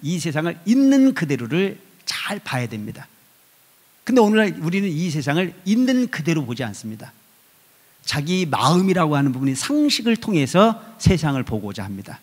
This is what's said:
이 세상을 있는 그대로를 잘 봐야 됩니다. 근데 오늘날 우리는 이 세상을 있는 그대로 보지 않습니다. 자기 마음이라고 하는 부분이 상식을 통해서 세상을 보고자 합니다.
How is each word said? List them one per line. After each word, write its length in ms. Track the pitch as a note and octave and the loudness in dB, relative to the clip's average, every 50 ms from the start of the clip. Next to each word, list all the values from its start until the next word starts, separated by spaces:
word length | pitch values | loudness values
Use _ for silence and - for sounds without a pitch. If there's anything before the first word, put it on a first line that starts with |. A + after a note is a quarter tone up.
| - | -4
이 160 | - F3 F3 | -4 -4 -4
세상을 400 | C#3+ E3+ C#3+ D#3 D#3 E3+ - - - | -4 -4 -2 -2 -2 -4 -6 -6 0
있는 500 | G3 A#3 C4 C#4 C4+ C4+ C#4 C4+ C4+ - | 0 2 4 6 6 6 6 6 4 4
그대로를 640 | - F3 D3 C#3+ B2 A#2+ A2+ C3 F3 G3 G3 - - - _ _ _ _ | 0 -2 -2 -2 -2 -2 -2 0 0 0 0 -2 -8 -16 _ _ _ _
잘 340 | - - - - - G3+ G#3 | -10 -10 -8 -6 -8 -8 -8
봐야 260 | - - - B2+ B2 | -8 -6 -4 -4 -4
됩니다. 400 | A2+ G#2+ G#2+ G#2 A2 - - C#3 - _ _ _ _ _ _ _ _ _ _ _ _ _ _ _ _ _ _ _ | -4 -6 -8 -8 -10 -12 -14 -16 -20 _ _ _ _ _ _ _ _ _ _ _ _ _ _ _ _ _ _ _
근데 180 | - A3+ C4 | 0 4 4
오늘날 380 | A3 G#3 G#3+ A3 A3 G3+ D#3+ - | 4 6 4 4 2 2 0 -4
우리는 280 | E3 D#3 E3+ G3 G3+ G3 | -4 -2 -2 -2 -2 -2
이 220 | D#3+ D3 F3 F#3 | -2 -2 -2 -2
세상을 440 | C#3+ D#3 C3+ C3 C#3+ E3 F#3 F3 E3 - - | -2 -2 -2 0 0 0 0 -2 -6 -10 -2
있는 440 | F#3 G#3 A3+ B3+ B3+ C4+ B3+ B3 - | -2 0 2 2 2 2 0 0 -2
그대로 360 | - - D#3 D#3 E3 D#3+ C#3+ | -4 -4 -2 0 0 0 -2
보지 200 | A2+ B2 A#2 C3+ | -4 -6 -6 -6
않습니다. 480 | A2+ G2 - - A2 A2 G#2+ - - - _ _ _ _ _ _ _ _ _ _ _ _ _ _ _ _ _ _ | -8 -8 -10 -12 -12 -12 -12 -16 -20 -20 _ _ _ _ _ _ _ _ _ _ _ _ _ _ _ _ _ _
자기 420 | - - D3+ C#3+ D3+ F#3 F#3 F#3 | -6 -6 -4 -2 0 0 0 0
마음이라고 680 | D#3+ C3 G#2+ A2 C3 E3+ F3+ F#3+ F#3+ F#3 F#3 E3+ D#3 D3+ | 0 -2 2 4 4 4 6 4 4 2 2 2 2 2
하는 160 | C#3+ C#3 C#3+ | 2 2 0
부분이 240 | B2+ B2+ C3+ C3+ C3 | 0 0 -2 -2 -2
상식을 600 | C3 - - C#4 D4+ D4+ D4 - - A3+ A#3 A3+ | -2 -4 -2 0 2 2 2 0 0 0 0 -2
통해서 680 | G#3+ - G#3+ G#3 D#3+ C#3 B2 - F3 G3+ A3+ A3 A3+ - - - - | 0 -2 -2 0 0 0 2 4 4 4 4 2 -2 -8 -20 -18 0
세상을 420 | - - F#3+ E3 D#3 D#3 C#3 C3 A#2+ | 2 2 2 4 2 0 -2 -2 -4
보고자 400 | - A#2 G#2+ G2+ G#2 G2 F#2+ G2+ | -4 -6 -6 -6 -8 -10 -10 -10
합니다. 340 | G2 G2+ F#2+ G2 D#2+ D#2+ - | -10 -10 -12 -12 -14 -18 -20